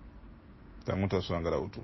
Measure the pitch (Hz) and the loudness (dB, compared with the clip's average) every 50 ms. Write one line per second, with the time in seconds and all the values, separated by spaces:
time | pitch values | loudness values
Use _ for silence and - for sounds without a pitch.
0 | - - - - - - - - - - - - - - - - - - - 95 | -18 -16 -16 -16 -16 -16 -18 -18 -18 -20 -20 -18 -18 -18 -16 -6 -2 0 2 2
1 | 98 95 98 92 - - 87 85 82 82 78 71 67 107 - 117 | 4 4 4 2 4 2 0 2 4 4 4 4 2 0 -4 -8